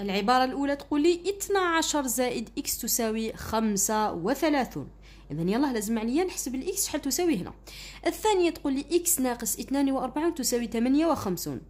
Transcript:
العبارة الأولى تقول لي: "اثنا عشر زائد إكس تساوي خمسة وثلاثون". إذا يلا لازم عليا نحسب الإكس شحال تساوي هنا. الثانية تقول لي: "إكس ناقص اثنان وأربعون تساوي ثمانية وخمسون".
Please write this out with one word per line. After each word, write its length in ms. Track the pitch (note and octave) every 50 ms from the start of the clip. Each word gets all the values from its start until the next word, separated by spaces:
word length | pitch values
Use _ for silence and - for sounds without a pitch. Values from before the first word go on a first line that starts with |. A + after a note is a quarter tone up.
العبارة 420 | G3+ G3+ F#3 G3+ G3+ G3+ B3+ B3+ B3+
الأولى 320 | B3+ A#3 C4+ C#4+ C#4 C#4+
تقول 260 | C#4 - - D4+ D4
لي: 180 | D4 E4+ F4 E4+ - F4+
"اثنا 300 | G4+ G4+ - - G4+ G4
عشر 480 | F#4 F4 E4 E4 D#4 - - D4+ C#4 C4
زائد 420 | A3+ B3+ B3+ B3 - - A3+ - - -
إكس 200 | C#4 - - -
تساوي 560 | - A3 - - A#3 A3 A3 A3+ A3+ A3 -
خمسة 800 | - - - - A3 A3+ A3 G#3 G3 - - A3 G#3+ G#3+ G#3 -
وثلاثون". 760 | E3+ D#3+ G3 C#4 - - D#4+ D4 C#4 A#3+ - - D3+ C3 - - - - - - - - -
إذا 100 | D3 D3+
يلا 320 | E3 F3+ G3+ A#3 D4 C#4+ B3+
لازم 260 | A3 G3 G3+ A3+ A3+
عليا 240 | G#3+ A#3 B3 D#4 F#4+
نحسب 320 | F#4 - - - C#4+ A#3+
الإكس 300 | C#4 B3+ F4 G4 - -
شحال 160 | - - D4+
تساوي 360 | - C#4 C4 - F4 E4+ D4 F#3+
هنا. 160 | D#3+ F#2+ - - - - - - - - - - -
الثانية 440 | E4 E4+ - - A4 G#4+ F#4 F4 E4+
تقول 240 | D#4+ - - D4 C4+
لي: 120 | C4+ C#4+ -
"إكس 280 | E4 F4 E4+ - - -
ناقص 400 | B3+ B3+ A#3+ A#3 A#3 A3+ - -
اثنان 320 | A#3+ - C4 C#4 C#4+ C4+
وأربعون 440 | C4+ C4 - C4 B3 D4+ D#4 F4 E4
تساوي 320 | E4 B3 - B3 A#3+ A#3+ G#3+
ثمانية 380 | A#3 A#3 A#3 B3 C4+ C#4+ D#4+
وخمسون". 560 | E4 D4 - - G#3 F3+ E3 - D3+ C#3 A2+ - -